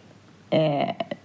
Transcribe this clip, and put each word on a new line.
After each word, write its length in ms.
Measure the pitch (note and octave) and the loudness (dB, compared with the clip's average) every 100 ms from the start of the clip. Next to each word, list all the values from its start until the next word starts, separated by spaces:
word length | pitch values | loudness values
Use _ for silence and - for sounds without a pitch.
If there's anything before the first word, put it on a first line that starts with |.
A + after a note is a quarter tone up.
| - - - - - | -20 -20 -20 -20 -2
eh, 400 | D#3+ D#3 C#3+ - - - - | 2 2 0 -2 -4 -8 -10